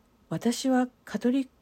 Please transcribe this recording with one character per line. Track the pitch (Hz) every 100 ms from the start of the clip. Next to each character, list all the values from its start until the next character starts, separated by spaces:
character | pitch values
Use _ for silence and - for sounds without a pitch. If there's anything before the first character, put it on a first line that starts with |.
| _ _ -
私 | 165 233 240 262
は | 254 254 -
カ | - 214
ト | 247
リ | 269
ッ | 262 _